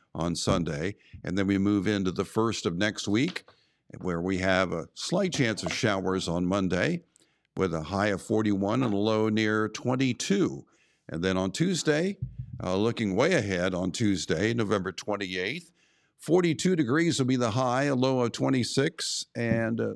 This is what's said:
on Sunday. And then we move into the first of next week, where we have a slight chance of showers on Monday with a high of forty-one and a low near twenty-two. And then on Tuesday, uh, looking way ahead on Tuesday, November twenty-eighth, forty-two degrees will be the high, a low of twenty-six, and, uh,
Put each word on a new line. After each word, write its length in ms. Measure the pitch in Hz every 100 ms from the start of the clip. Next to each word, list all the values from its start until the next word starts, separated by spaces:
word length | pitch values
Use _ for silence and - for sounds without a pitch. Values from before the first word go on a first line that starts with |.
| _
on 220 | - 85 80
Sunday. 600 | - 95 80 73 92 - _ -
And 140 | - 92
then 100 | 98
we 100 | 98
move 300 | 101 104 95
into 240 | 101 92
the 140 | 90 92
first 400 | - 113 101 104
of 120 | 85
next 300 | 104 95 104
week, 360 | 104 143 - - - _ _ _ -
where 220 | 90 85
we 180 | 92 92
have 340 | 95 92 90
a 140 | 85 73
slight 400 | - - - 196
chance 300 | - 117 98
of 100 | 87
showers 540 | - 110 98 92 95 90
on 180 | 85 90
Monday 580 | 101 92 90 127 175 - _ _ _ _ -
with 180 | 92
a 100 | 80
high 240 | 85 98 104
of 140 | 92
forty-one 640 | - 110 110 98 98 123
and 100 | 123
a 40 | 101
low 320 | 107 110 110
near 380 | 107 107 107 107
twenty-two. 1000 | - 120 131 135 117 - 202 165 69 - _ _ _ -
And 140 | 80
then 140 | 92 92
on 140 | 95
Tuesday, 640 | 95 175 170 156 147 185 196 - - - -
uh, 120 | 92 95
looking 380 | 113 117 104 95
way 180 | 160
ahead 400 | 165 101 90 92
on 180 | 90 92
Tuesday, 600 | - 107 90 - 82 110
November 380 | 117 101 101 92
twenty-eighth, 800 | - - 101 95 92 95 165 - _ _ _ _ _
forty-two 580 | - 175 175 156 185 175
degrees 440 | 117 151 170 135
will 60 | 127
be 100 | 131
the 160 | 117
high, 340 | 117 127 127 143
a 100 | 127
low 260 | 131 127
of 100 | 120
twenty-six, 920 | - 135 131 117 - 151 - - - - 120
and, 460 | 117 113 113 113
uh, 120 | 110